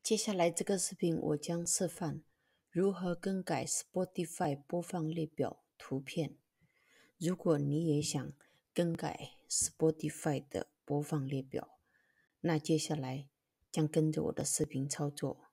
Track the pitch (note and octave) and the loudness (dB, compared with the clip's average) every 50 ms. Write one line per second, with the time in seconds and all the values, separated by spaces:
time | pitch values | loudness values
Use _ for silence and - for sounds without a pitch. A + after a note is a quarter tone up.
0 | - - A3 G#3 - G#3+ G3+ F3+ E3+ E3+ E3 - F#3 - G3+ F3 - - F#3+ - | 2 2 0 2 2 0 4 4 4 4 4 2 0 2 2 2 2 -2 0 0
1 | F3+ E3+ D#3+ - - - D3+ D3+ - - E3+ E3+ F3 - - - F#3+ E3 - - | 2 2 2 2 2 2 0 0 0 -2 -2 -2 0 0 2 2 2 0 0 -4
2 | F3 D#3 C#3+ D3 - _ _ _ _ _ _ _ _ _ _ E3+ F#3+ G3 F#3+ F3 | -4 -4 -4 -6 -10 _ _ _ _ _ _ _ _ _ _ 2 2 2 2 0
3 | F#3 F3+ F3 E3+ - G3 G3 F#3+ F3+ - E3 B2+ - D3+ - - - _ - F3+ | -2 -2 -2 -2 -2 -2 -2 -2 -2 0 -2 -2 0 -2 -4 -6 -6 _ -2 -2
4 | F#3 F3+ _ - E3+ D#3+ - - F3+ D3+ C#3 C#3+ - - - F3 E3 - - F3 | -2 -2 _ -4 -4 -4 -2 -2 0 0 0 -2 -4 -4 -4 -4 -2 -2 -4 -2
5 | D#3 D#3 E3 E3+ D#3+ D#3 _ - C3+ G#2+ - _ _ _ _ _ - - C3 C#3 | -2 -2 0 -2 -4 -4 _ -2 -2 -2 -2 _ _ _ _ _ -8 -6 -6 -6
6 | C3+ - - E3+ D3+ - - _ _ _ _ _ _ _ _ _ _ _ _ _ | -6 -4 -4 -2 -2 -2 -6 _ _ _ _ _ _ _ _ _ _ _ _ _
7 | _ _ _ _ E3 E3+ F#3 - - F3 D#3 C#3+ C#3+ C#3+ C#3+ D#3 E3+ E3 D3 D3 | _ _ _ _ -2 -2 -2 0 2 2 2 2 2 0 0 2 2 2 2 2
8 | D3+ - - C#3+ B2+ D3 - _ - _ _ _ _ _ _ - F3 E3+ E3 - | 2 0 -2 -4 -4 -6 -12 _ -20 _ _ _ _ _ _ 0 2 2 0 -2
9 | D#3+ D#3 - - - - - - _ _ - - - - - - D#3 D#3+ D#3 D#3 | -4 -4 -6 -6 -12 -14 -16 -20 _ _ -2 -2 -2 -2 0 4 2 2 4 2
10 | - D3+ - - - D#3+ C#3 C3+ - - - - - _ _ _ _ - C#3+ C#3+ | -4 -6 -4 -2 0 0 0 0 -2 -4 -6 -6 -6 _ _ _ _ -2 0 0
11 | D3 - E3 D3 C3+ C3+ C#3 C3+ C3 C3+ - - - - - _ _ _ _ _ | 0 0 -2 -2 0 0 -2 -4 -4 -4 -6 -6 -6 -8 -20 _ _ _ _ _
12 | _ _ _ _ _ _ _ _ - E3+ E3 D3+ D3+ - D#3+ D#3 - - D#3 D3+ | _ _ _ _ _ _ _ _ 0 2 2 2 4 4 2 2 2 -2 -2 -2
13 | C3 B2+ C3 C#3 C#3+ - _ _ _ _ _ _ _ _ - E3+ D#3 D3+ - E3+ | -2 -4 -6 -6 -8 -12 _ _ _ _ _ _ _ _ 0 2 2 4 4 4
14 | D#3 D#3 D#3 D#3 D#3 - - - D#3 - - - D#3 D3 - C3+ C3+ C#3+ - - | 4 4 2 0 -2 -2 -2 -2 -2 -2 0 0 0 0 0 -4 -2 -2 -2 -2
15 | D3 C#3+ C#3+ - - C3+ - - - - | -4 -4 -2 -4 -6 -6 -6 -8 -14 -20